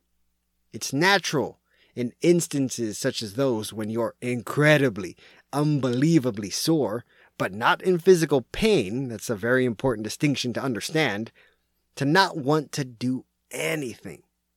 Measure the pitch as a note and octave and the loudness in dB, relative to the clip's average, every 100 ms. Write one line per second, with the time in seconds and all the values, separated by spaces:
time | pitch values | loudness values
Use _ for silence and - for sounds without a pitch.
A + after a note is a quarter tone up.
0 | _ _ _ _ _ _ _ A#2 - C3+ | _ _ _ _ _ _ _ -12 -4 2
1 | F#3 G3 - D3 G2 - _ _ _ A#2+ | 4 4 2 -2 -2 -8 _ _ _ -8
2 | B2 - E3 F3 - C#3+ C3 - A2 G2 | -8 0 4 4 2 -2 -2 -2 -6 -4
3 | C3+ - G#2+ G#2 C#3 A2 G#2+ G#2 G#2+ A2+ | -4 -4 -6 -2 -2 -2 -4 -6 -4 -2
4 | A2 - B2 B2 - D3 D3+ D3 C3+ G2 | -4 -4 -6 -6 -4 2 4 6 4 -2
5 | F2+ - - - _ C#3 D3+ C#3+ B2+ B2 | -8 -12 -20 -20 _ -2 0 2 0 2
6 | D#3 E3 B2 G#2 G2 - D#3 D#3+ G#2 A#2 | 4 4 2 -4 -6 -4 0 0 0 -4
7 | - _ _ - G2+ G2 C3 F3+ F3+ F3 | -10 _ _ -8 -6 0 0 2 0 2
8 | F#3+ F3+ D#3 C#3 - - A3 F#3 F#2 B2 | 6 6 4 0 0 0 2 2 2 -4
9 | C3 G#2+ - G#2 A#2 B2+ B2+ G#2+ C3 G#2+ | -6 -6 -6 -2 2 2 2 0 -2 -2
10 | G#2+ - D3 B2+ B2 A2 C3+ G#2 - D#3 | -6 -2 0 0 -4 -4 -4 -4 -2 0
11 | C#3 G2+ A#2 _ _ _ _ _ _ - | 0 -2 -8 _ _ _ _ _ _ -4
12 | C#3 F#3 F3+ D#3+ B2+ D#3 C3+ - C3 A2+ | 2 2 2 0 0 0 0 -8 -8 -6
13 | B2 C3 - _ _ C3 D#3+ D#3+ B2+ G2+ | -4 -4 -8 _ _ -6 -4 -4 -6 -10
14 | - - _ _ _ | -14 -16 _ _ _